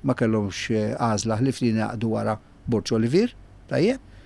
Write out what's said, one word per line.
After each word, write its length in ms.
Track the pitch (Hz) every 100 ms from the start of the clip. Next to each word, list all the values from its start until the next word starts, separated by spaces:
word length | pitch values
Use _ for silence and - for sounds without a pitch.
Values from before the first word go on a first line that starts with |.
ma 100 | 135
kellhomx, 560 | 127 113 110 101 - -
eh, 240 | 110 107 -
għażla 420 | 117 104 110 107
ħlief 200 | 135 127
li 120 | 120
jingħaqdu 320 | 110 104 107 113
wara 300 | 110 107 107 - - -
Borġ 240 | 110 -
Olivier, 400 | 113 117 165 240 - - - -
tajjeb? 300 | 127 185 269 - -